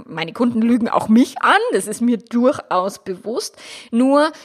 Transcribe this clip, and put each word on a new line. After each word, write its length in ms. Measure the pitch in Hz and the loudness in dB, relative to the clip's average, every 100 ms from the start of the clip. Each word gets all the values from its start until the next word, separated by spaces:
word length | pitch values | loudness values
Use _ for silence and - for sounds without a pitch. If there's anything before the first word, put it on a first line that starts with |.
| - | -14
meine 260 | 160 165 | -10 -10
Kunden 300 | - 247 233 | -2 0 2
lügen 260 | 233 240 220 | 2 2 0
auch 200 | - - | -4 2
mich 320 | 220 320 - | 4 4 0
an, 140 | 233 359 480 | 2 2 2
das 140 | 240 196 | -2 -4
ist 140 | 208 | -4
mir 180 | 240 233 | -2 -2
durchaus 800 | - 240 247 254 - 180 190 202 | -2 0 0 0 -2 -2 -2 -6
bewusst. 580 | - 180 202 254 - - - - - | -10 -10 -8 -8 -8 -14 -20 -20 -6
Nur 400 | 233 262 277 311 302 | 0 2 2 2 -2